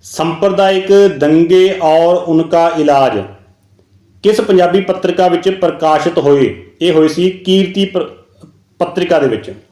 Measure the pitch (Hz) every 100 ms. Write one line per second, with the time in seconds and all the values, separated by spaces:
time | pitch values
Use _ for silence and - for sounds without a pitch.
0 | - - 165 165 202 185 190 190 190 196
1 | 202 147 147 156 170 185 190 190 160 160
2 | 170 175 175 160 160 170 165 165 147 139
3 | 131 107 95 - _ _ _ _ _ _
4 | _ _ 202 214 - 190 175 185 190 180
5 | 175 170 180 170 190 190 175 165 156 151
6 | 165 170 139 143 123 - - _ 170 160
7 | 156 165 185 185 185 190 185 202 196 180
8 | 156 - _ _ - _ _ _ 170 180
9 | 175 165 139 110 - 101 _